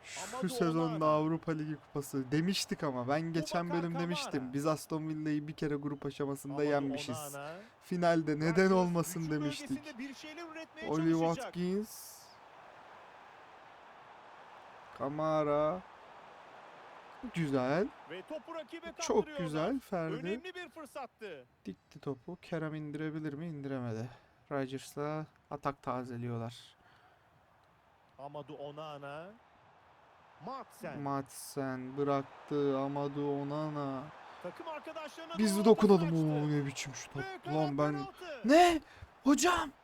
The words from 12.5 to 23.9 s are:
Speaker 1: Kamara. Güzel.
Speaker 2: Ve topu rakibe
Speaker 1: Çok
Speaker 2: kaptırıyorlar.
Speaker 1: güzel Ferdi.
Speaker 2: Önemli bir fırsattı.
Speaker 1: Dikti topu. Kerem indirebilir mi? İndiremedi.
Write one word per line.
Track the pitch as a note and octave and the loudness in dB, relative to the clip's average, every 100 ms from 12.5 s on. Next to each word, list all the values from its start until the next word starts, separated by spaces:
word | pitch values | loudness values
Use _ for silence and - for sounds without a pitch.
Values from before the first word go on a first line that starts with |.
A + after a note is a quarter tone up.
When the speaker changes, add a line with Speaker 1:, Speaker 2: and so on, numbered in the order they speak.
| - - - - - - - - - - - - - - - - - - - - - - - - - | -20 -20 -20 -20 -20 -20 -20 -20 -20 -20 -20 -20 -20 -20 -20 -20 -20 -20 -20 -20 -20 -20 -20 -18 -6
Speaker 1:
Kamara. | C3+ D3+ D#3 D#3 D3 D3 D3+ F3+ - - - - - - - - - - - - - - A#3+ | -6 -2 2 4 4 4 4 0 -8 -20 -20 -20 -20 -20 -20 -20 -20 -18 -18 -18 -18 -14 -8
Güzel. | E3+ D3+ C3+ B2+ D#3 B3 - - | -2 0 2 2 2 0 -4 -12
Speaker 2:
Ve | F3 | -12
topu | - D#4 A#3+ E4 | -8 -10 -8 -12
rakibe | C4+ E4 E4+ - | -10 -12 -12 -6
Speaker 1:
Çok | E4 A3+ - | 2 4 4
Speaker 2:
kaptırıyorlar. | F#3 E3 | -2 -2
Speaker 1:
güzel | D3+ E3+ C4+ | 0 0 0
Ferdi. | - F3+ D#3+ - | -2 -2 -2 -2
Speaker 2:
Önemli | F3 A3+ F#4 F4+ | -2 -4 -4 -10
bir | E4+ | -12
fırsattı. | E4 D4 D4 B3 _ G#3 D3 A#2+ _ - | -12 -12 -10 -12 _ -12 -12 -14 _ -12
Speaker 1:
Dikti | F#3 _ - | -12 _ -10
topu. | - B2+ - F3+ | -6 -6 -8 -14
Kerem | - E3 D#3 D#3 | -6 -4 -4 -4
indirebilir | D3+ D3 D#3 D#3 D#3 | -6 -4 -4 -2 -4
mi? | D3 E3+ | -4 -6
İndiremedi. | D3 C#3 C3+ B2 | -6 -4 -2 -2